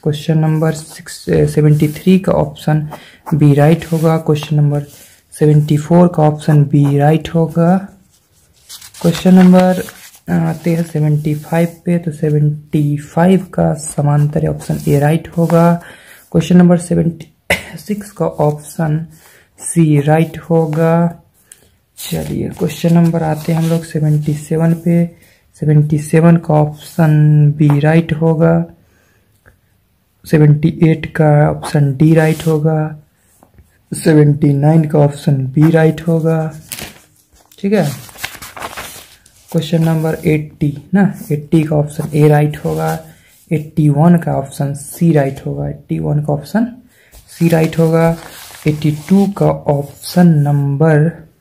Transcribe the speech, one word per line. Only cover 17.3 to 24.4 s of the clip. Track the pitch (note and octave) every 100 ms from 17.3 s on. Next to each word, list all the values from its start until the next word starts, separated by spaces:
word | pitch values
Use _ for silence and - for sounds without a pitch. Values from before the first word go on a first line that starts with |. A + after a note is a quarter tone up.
| _ _ - - E3+ -
सिक्स | G#3 -
का | - E3
option | - D3+ D3+ - - D#3 D#3 E3 - - _ _ _
सी | - E3+ D#3+ D3
right | C#3+ D#3 E3 -
होगा। | - E3 D#3 D3+ E3 E3 E3+ - _ _ _ - _ _ _ -
चलिए, | - E3 D3 D3+ -
question | - F3 - E3+
number | E3+ E3 E3
आते | D#3+ D3+ D#3
हैं | E3
हम | E3
लोग | E3
सेवेंटी | D#3+ D#3 D3+ D3+ D3+
सेवन | D3